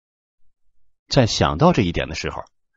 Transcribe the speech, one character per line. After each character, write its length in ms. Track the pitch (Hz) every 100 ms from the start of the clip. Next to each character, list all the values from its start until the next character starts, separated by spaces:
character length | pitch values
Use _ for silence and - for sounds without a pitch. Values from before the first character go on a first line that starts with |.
| _ _ _ _ - _ _ _ _ _ _
在 180 | 143 113
想 300 | - 73 76
到 160 | 170
这 80 | 151
一 120 | 87
点 160 | 80 67
的 60 |
时 160 | 82 78
候， 140 | - - _ _